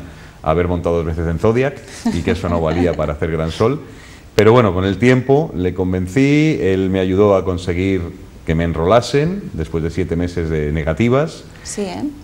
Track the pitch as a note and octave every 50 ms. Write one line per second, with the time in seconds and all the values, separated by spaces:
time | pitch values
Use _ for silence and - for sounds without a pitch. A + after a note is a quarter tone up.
0 | - - - - - - - - - D#2 D#2+ E2+ F2 F2 F2 F2 E2+ F2 E2+ E2+
1 | D#2+ E2 D#2 E2+ E2 E2 E2 D#2+ - G#2+ A2+ B2 C3 D3 - - - - - -
2 | - A#2+ G#2+ F2 D#2+ - - - - F2 F2 E2+ D#2+ D#2 E2 F2 F2+ F2 D#2 D#2+
3 | D#2 D2 D2+ D2+ F2 E2 D#2+ D#2+ D#2+ D#2+ D2+ - G#2+ A#2 C#3 D#3 - - - -
4 | - - - - - - - - G#2 A2 A#2 B2 A#2 G2+ F2 F#2 F#2+ G2 F#2+ F#2
5 | A#2 B2 B2+ B2+ B2 C3+ C3+ C#3+ E3 D#3+ - E2 F2+ F2+ F2+ F#2 F#2 F#2 F#2 F#2
6 | F#2 F2+ F#2 C3+ C3+ C#3 D3 D3+ D#3 D#3+ D3 - - F#2+ F#2+ F#2+ F#2+ F#2 F#2+ F#2+
7 | F#2 F#2 F#2 F#2+ G#2 G#2 G2 F#2+ F2 F#2+ F2+ F2 F2 F#2 F2 F2 F#2 G2 F#2+ F#2
8 | E2+ E2 - - - - - - - - D#2+ D#2+ E2+ E2+ D#2+ D#2 D#2+ F2+ G#2+ B2
9 | - - - C#3 D3+ E3+ F#3+ G3+ - - - D#2+ D#2 - - E2 D#2 E2 D#2+ F#2+
10 | F2+ D#2+ E2+ E2 F2 F2 F2 F2 E2 D#2+ D#2+ D#2 D2+ D2 D2+ D#2+ D2+ D#2 D#2+ -
11 | A2+ A#2+ B2 C3+ D#3 D#3+ - - - - - - - - - - G3+ F#3 F3 G3
12 | A#3+ D4 C#4+ -